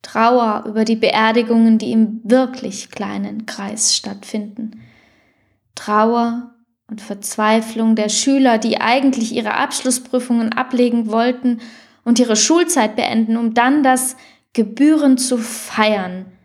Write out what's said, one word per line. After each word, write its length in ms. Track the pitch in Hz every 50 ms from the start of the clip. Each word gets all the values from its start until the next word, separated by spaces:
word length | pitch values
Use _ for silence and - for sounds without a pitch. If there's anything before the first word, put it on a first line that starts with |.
Trauer 600 | - - - 220 226 233 247 247 233 220 208 - -
über 200 | 226 208 220 220
die 100 | 220 226
Beerdigungen, 800 | 226 220 208 - 214 220 220 226 240 240 226 233 226 226 226 220
die 140 | 214 220 -
im 300 | 233 226 220 208 220 - -
wirklich 680 | 202 247 262 254 247 254 - - 202 190 - - _
kleinen 560 | - - 202 202 208 202 196 202 202 214 220
Kreis 500 | - - - 196 196 220 220 - - -
stattfinden. 840 | - - 202 196 196 - - - 214 208 214 208 - 220 214 - - - - _ _ _ _ _ _ _ _ _ _ _ _ _ _ _ _ _
Trauer 800 | - - - 208 214 214 226 233 233 233 233 233 240 247 - _ _ _ _ _ _ _
und 140 | _ 220 220
Verzweiflung 920 | - - 202 202 - - - - 214 214 220 226 226 226 - 226 220 226 220
der 140 | 214 214 208
Schüler, 480 | 214 - - 277 269 277 269 254 226
die 220 | 220 220 226 214 -
eigentlich 540 | - 220 240 277 269 269 262 226 226 226 226
ihre 220 | 247 214 208 -
Abschlussprüfungen 1000 | - 277 285 - - - 262 247 - - - - 254 247 254 240 233 226 220 226
ablegen 540 | 233 254 254 - 240 247 240 226 240 226
wollten 520 | 214 214 226 233 247 247 254 254 247 240 226 - - - - - _ _ _ _
und 140 | 233 240
ihre 180 | 226 247 226 214
Schulzeit 600 | 220 - - 320 339 349 330 302 285 214 214 220
beenden, 420 | - - - 233 226 226 214 226
um 160 | 233 233 226 226
dann 300 | 233 240 254 285 302 277
das 320 | 262 254 254 254 - - - - - _ _ _ _ _
gebührend 680 | 247 220 202 220 - 285 302 320 294 285 269 262 254
zu 180 | - - 247
feiern. 880 | 233 220 - - - - - - - 214 214 214 202 185 180 180 185 190 - - _ _